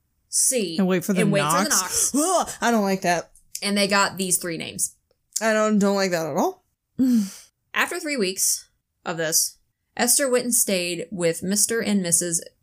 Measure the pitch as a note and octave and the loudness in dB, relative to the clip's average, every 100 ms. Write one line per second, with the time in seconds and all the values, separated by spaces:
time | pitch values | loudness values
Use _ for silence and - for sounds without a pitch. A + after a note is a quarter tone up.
0 | _ _ _ - - B3+ F#3 E3 F#3 F#3 | _ _ _ -2 0 0 -2 0 2 2
1 | E3+ F#3 D#3+ D3+ D3 E3+ C#4+ G#3+ F#3 - | 2 0 2 2 2 2 2 0 0 -2
2 | - C4 E4 F4 A3+ - A3 A#3 G3 F#3+ | 0 0 2 0 -2 -2 0 2 2 0
3 | F3+ E3+ - - _ - G3+ G3+ G3+ G3+ | 0 0 -4 -16 _ -8 -2 0 2 2
4 | G3 E3+ F#3+ E3+ F3+ D#3+ - F#3+ - - | 2 0 -2 -2 -2 -8 -8 -6 -6 -8
5 | _ _ _ - A3 G#3+ G#3+ G#3+ G3 G3+ | _ _ _ -4 0 2 2 4 2 2
6 | G3 F3 D#3+ D3 D#4+ F#4+ _ _ _ - | 0 0 -2 0 0 -2 _ _ _ -2
7 | C4 A#3+ G3 - - _ _ - B3+ F4 | 2 2 0 -6 -20 _ _ -2 -2 -4
8 | D#4+ C#4+ F#3 F#3+ - - - _ _ _ | -6 -2 -2 0 -2 -2 -8 _ _ _
9 | - E3 D#3+ D#3+ - - _ _ _ - | -8 -4 -2 0 -2 -6 _ _ _ -4
10 | A#3+ - C#4 B3 B3 - - F#3+ F3 E3+ | 0 2 2 0 0 0 0 -2 -2 -6
11 | - F3+ E3+ E3 F3+ G#3 - A#3 G#3+ G3+ | -8 -2 -2 -2 -2 0 0 0 0 0
12 | F3 E3+ F3 E3 - - | 2 0 0 -4 -6 -14